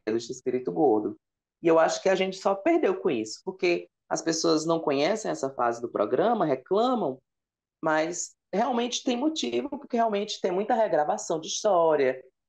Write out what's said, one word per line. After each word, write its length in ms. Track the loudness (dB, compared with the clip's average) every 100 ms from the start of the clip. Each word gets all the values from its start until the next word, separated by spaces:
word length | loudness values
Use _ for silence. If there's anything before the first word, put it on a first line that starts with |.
| -4
do 120 | -4
Chespirito 520 | -4 -8 -4 -4 -4
gordo. 440 | 2 4 4 0 -8 _ _ _ _
E 60 | 2
eu 100 | 4
acho 240 | 4 2
que 80 | 0
a 60 | 2
gente 220 | 0 -2
só 180 | -2 0
perdeu 440 | 2 2 2 0
com 100 | 0
isso, 320 | -2 -4 -8
porque 440 | -12 -2 0 0 -4 _ -6
as 140 | -4
pessoas 440 | -2 0 2 2 2
não 140 | 0
conhecem 500 | 0 0 2 0 -4
essa 200 | -4 -6
fase 320 | -2 -2 -2
do 80 | -6
programa, 560 | -2 0 2 2 2 0
reclamam, 760 | -2 0 0 2 0 -2 -6 _ _ _ _ _ -6
mas 480 | 0 0 0 -4 -10 _ -6
realmente 520 | -2 0 0 -2 -2
tem 140 | -2 0
motivo, 520 | 0 -2 -2 -2 -4
porque 280 | -10 -6 0
realmente 420 | 0 0 -4 -4
tem 100 | -2
muita 220 | -2 0
regravação 680 | 0 2 2 0 -2 -4 -6
de 80 | -4
história, 760 | -4 2 4 4 4 2 0 -10 _